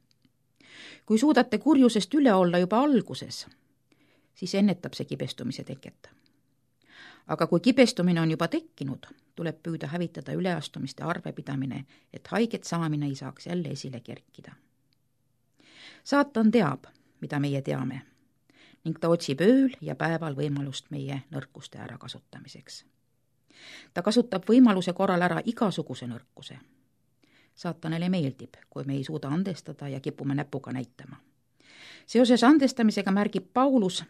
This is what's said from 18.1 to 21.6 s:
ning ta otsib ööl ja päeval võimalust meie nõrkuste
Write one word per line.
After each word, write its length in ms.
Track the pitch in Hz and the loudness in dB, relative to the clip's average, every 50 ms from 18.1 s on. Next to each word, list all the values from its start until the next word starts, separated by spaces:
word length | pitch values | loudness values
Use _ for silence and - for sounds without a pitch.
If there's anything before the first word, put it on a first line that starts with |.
| _ _ _ _ _ _ _ _ _ _ - _ _ _ _ | _ _ _ _ _ _ _ _ _ _ -20 _ _ _ _
ning 160 | 160 160 - | -8 -6 -4
ta 80 | - 170 | 0 0
otsib 320 | 170 170 - - 139 139 | 0 0 0 -4 -2 2
ööl 320 | 165 202 254 269 269 254 254 - | 4 4 6 6 4 2 -2 -6
ja 140 | 156 151 147 | -10 -10 -6
päeval 420 | - 156 160 165 160 160 160 139 | -4 -2 -2 -2 -2 -4 -6 -6
võimalust 540 | 135 147 151 143 143 139 139 135 - - _ 151 | -4 -4 -4 -4 -4 -6 -8 -10 -12 -12 _ -10
meie 300 | 143 135 135 143 139 135 _ | -10 -8 -8 -10 -10 -12 _
nõrkuste 500 | 160 139 131 - _ - | -12 -12 -12 -12 _ -20